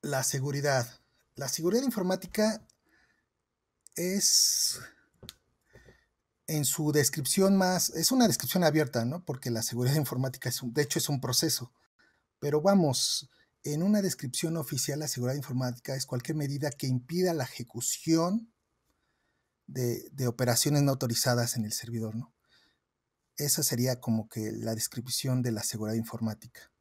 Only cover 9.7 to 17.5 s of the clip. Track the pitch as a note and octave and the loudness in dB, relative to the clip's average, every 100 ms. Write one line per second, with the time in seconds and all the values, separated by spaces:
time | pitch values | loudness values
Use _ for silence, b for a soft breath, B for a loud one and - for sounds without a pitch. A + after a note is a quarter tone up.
9.7 | A#2+ B2 D3+ C#3 B2+ C3 C3 B2+ - B2 | 0 2 2 0 -2 -2 -4 -6 -6 -4
10.7 | C3+ C#3+ - - C#3 C3 B2 D#3+ - B2 | -2 0 0 -2 -2 0 0 2 -2 -6
11.7 | _ _ _ b b b _ C#3+ D3+ F3 | _ _ _ b b b _ 0 2 6
12.7 | G3+ D#3 B2+ - - - b b _ - | 6 6 2 0 -2 -6 b b _ -4
13.7 | D3 F#3 G#3 G3 - C3+ - E3 E3 C#3 | 0 2 2 2 -2 -6 -4 -2 -2 -4
14.7 | C3+ - C#3+ D3+ - B2 C#3+ C3 B2+ B2+ | -4 -2 -4 -4 -2 -2 -2 -4 -2 -2
15.7 | B2 - C3+ C3 B2 - D#3 C#3 C#3 C#3+ | -6 -8 -6 -4 -6 -4 -4 -2 -2 -4
16.7 | - C3+ B2+ B2 E3+ F#3 E3 B2 | -4 -2 -2 -2 0 0 0 -4